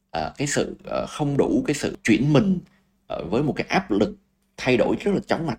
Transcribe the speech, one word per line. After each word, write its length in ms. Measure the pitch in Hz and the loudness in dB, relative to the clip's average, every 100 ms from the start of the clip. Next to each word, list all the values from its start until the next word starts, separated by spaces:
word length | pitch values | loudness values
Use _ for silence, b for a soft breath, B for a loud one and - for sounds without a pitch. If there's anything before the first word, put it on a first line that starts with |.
| _ | _
ờ, 240 | 80 78 - | -6 -6 -4
cái 100 | 147 | -4
sự, 300 | 127 - - | -2 -4 -6
ờ, 220 | - 64 - | -6 -6 -6
không 280 | - 143 139 | -4 -2 0
đủ 280 | - - - | 2 0 0
cái 80 | |
sự 220 | 147 107 - | -2 -4 -2
chuyển 280 | - 104 147 | 2 4 6
mình, 260 | 175 196 175 - b _ _ - | 6 4 0 -4 b _ _ -10
ờ, 180 | - - | -8 -2
với 120 | 117 | -2
một 100 | 147 - | 0 -2
cái 100 | - | -2
áp 240 | 185 - | -2 0
lực 260 | 104 101 - _ _ _ - | 0 0 -2 _ _ _ -6
thay 200 | 131 120 | 0 2
đổi 200 | - - | 2 0
rất 120 | 202 | 0
là 60 | 165 - | -2 0
chóng 200 | 104 | -2
mặt 120 | 165 | -2